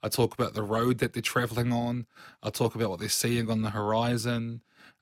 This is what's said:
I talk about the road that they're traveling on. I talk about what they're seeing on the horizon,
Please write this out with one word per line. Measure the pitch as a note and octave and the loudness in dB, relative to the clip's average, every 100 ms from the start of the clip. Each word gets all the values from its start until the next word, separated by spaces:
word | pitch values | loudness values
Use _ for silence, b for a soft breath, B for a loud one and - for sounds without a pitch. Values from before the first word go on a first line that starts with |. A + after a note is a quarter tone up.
I | G#2+ | -4
talk | - A#2 | 2 0
about | - A#2+ | 2 -2
the | A2 | -2
road | G2+ A2 B2 A#2+ | -2 2 2 2
that | A#2+ | 0
they're | A#2 | 0
traveling | - - A#2+ A#2 A#2+ | -2 0 0 0 0
on. | A#2+ A#2+ A#2+ A#2 B B B | 0 0 -4 -8 B B B
I | G#2+ | -6
talk | - A#2 | 0 0
about | A2 A2 | 2 -2
what | F2+ | -2
they're | G#2 | -2
seeing | - A#2+ A#2+ A2+ | 0 2 2 2
on | A2 | 0
the | G#2+ | 0
horizon, | G#2 G#2 A2 A#2+ B2 A#2 A#2 A#2 A#2 B B B B | 0 2 2 2 0 0 -2 -4 -8 B B B B